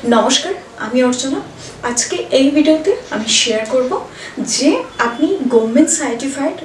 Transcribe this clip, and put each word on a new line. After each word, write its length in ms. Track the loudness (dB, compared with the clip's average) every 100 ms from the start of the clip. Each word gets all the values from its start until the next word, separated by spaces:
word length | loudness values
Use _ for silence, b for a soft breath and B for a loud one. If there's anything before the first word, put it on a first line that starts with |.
| 4
নমস্কার, 440 | 4 4 0 -2 -8 -10 -12
আমি 260 | -2 2
অর্চনা। 380 | 2 0 -2 -4 -6 -16 B B
আজকে 320 | -4 -2 -2 -4 0
এই 180 | 2 4
ভিডিওতে 460 | 4 4 4 2 -2 -4
আমি 140 | -6 0
শেয়ার 380 | 0 2 -2 0
করব 360 | 0 0 -2 -6 B B -8
যে 440 | -4 0 2 2 -2 -4
আপনি 380 | -4 0 0 0 4
গভর্নমেন্ট 400 | 4 4 4 4
সার্টিফাইড 680 | 2 -2 -4 -6 -2 -4 -4